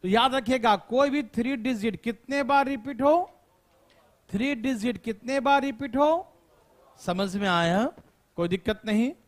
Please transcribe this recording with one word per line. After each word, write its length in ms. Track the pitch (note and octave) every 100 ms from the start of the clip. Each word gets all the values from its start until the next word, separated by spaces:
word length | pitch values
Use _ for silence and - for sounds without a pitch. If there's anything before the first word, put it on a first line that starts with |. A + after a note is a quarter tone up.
तो 60 | F#3
याद 260 | G#3+ B3+
रखिएगा, 420 | C4 G#3+ B3+ A3+ G3+
कोई 340 | - A#3+ C#4+
भी 120 | C#4+
थ्री 340 | A3+ - A#3+ C4+
डिजिट 460 | A3 A#3+ A3 F#3
कितने 400 | A3+ A3+ - C#4
बार 240 | C4 C#4 C4+
रिपीट 360 | C#4 A#3 B3
हो, 280 | C#4 E4 F#4 _ _ _ _ _ _ _ _ _ _
थ्री 240 | G3+ C4
डिजिट 440 | C#4 A#3+ B3 A3+ G3+
कितने 420 | - A3 A#3+ C#4
बार 220 | C4 C#4
रिपीट 340 | C#4 A3+ C#4 B3
हो, 380 | D4 E4 - _ _ _ _ _ _ _
समझ 380 | - F3+ G3 F#3+
में 120 | G3+
आया? 440 | F3 E3+ F#3 B3+ - - _ _ -
कोई 120 | E3+
दिक्कत 340 | F#3 - G#3+ A3
नहीं? 240 | G#3+ B3 E4